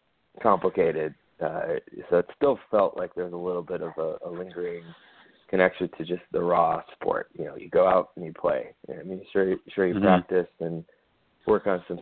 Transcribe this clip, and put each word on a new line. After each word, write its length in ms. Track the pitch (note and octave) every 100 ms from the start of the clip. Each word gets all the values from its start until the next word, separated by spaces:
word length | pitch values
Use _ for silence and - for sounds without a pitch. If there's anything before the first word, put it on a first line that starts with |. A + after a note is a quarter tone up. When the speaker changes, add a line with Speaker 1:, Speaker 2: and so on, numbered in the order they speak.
| _ _ _ -
Speaker 1:
complicated. 720 | A2+ F#2+ F#2 F#2+ E2 D#2 D#2 - _ -
Uh, 300 | D#2+ E2 E2 D#2 - - -
so 80 | F2
it 100 | -
still 240 | - C#3+ A#2 -
felt 260 | G#2+ F#2+ -
like 180 | F#2
there 100 | F2+
was 100 | F2+
a 20 | F2
little 260 | F2+ F2
bit 200 | E2 F2
of 100 | E2 D#2+
a, 180 | D#2+ - F2
a 40 |
lingering 520 | F2 F#2 F2 F2 E2+ E2+ - _ _ - _ -
connection 400 | F#2+ F#2 - F2+ -
to 60 | E2
just 160 | F2+ -
the 80 | -
raw 400 | F2 F2 E2 E2 -
sport. 340 | - - - - -
You 60 |
know, 120 | D2 -
you 120 | -
go 180 | F2 F#2
out 240 | F#2 - -
and 80 |
you 80 | E2
play. 400 | E2 E2+ C#2 - - -
I 140 | -
mean, 180 | F2+ F#2 -
sure, 260 | G2 F#2+ F#2 -
sure 120 | - F#2
you 80 |
Speaker 2:
Mm-hmm. 100 | F#2+
Speaker 1:
practice 440 | G2 F#2 - F#2 F2 -
and 240 | E2 E2 - _ _ _ _ _ -
work 200 | G#2+ G2+
on 180 | F2+ -
some 140 | F2